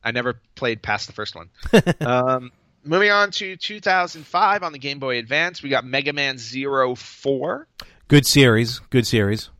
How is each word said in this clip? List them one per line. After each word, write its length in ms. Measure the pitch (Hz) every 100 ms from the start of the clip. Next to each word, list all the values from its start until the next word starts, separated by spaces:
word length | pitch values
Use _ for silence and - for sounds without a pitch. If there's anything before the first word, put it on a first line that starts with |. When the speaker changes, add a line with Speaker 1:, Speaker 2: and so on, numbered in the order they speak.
Speaker 1:
I 80 | 117
never 280 | 120 123 120 _ -
played 260 | 127 113
past 260 | - 104 -
the 60 |
first 220 | - 107 82
one. 140 | 85 _ -
Speaker 2:
<laughs> 300 | 220 - -
Speaker 1:
Um, 500 | 120 127 127 127 123 _ _ _ 147
moving 240 | 170 208
on 200 | 202 202
to 240 | - 196 185
two 220 | - 214
thousand 460 | 202 185 175 160 147
five 380 | 175 202 202
on 80 | 175
the 80 | 143
Game 200 | 139 139
Boy 180 | 131 123
Advance, 440 | 113 147 170 175
we 60 | 143
got 160 | 135 127
Mega 280 | 131 143
Man 240 | 143 139 131
Zero 580 | 110 127 139 135 127 123
four. 720 | - - 139 135 147 240 320 _ - _ _
Speaker 2:
Good 180 | 143 127
series, 540 | 143 135 110 117 - -
good 160 | 127 110
series. 420 | 117 98 107 - -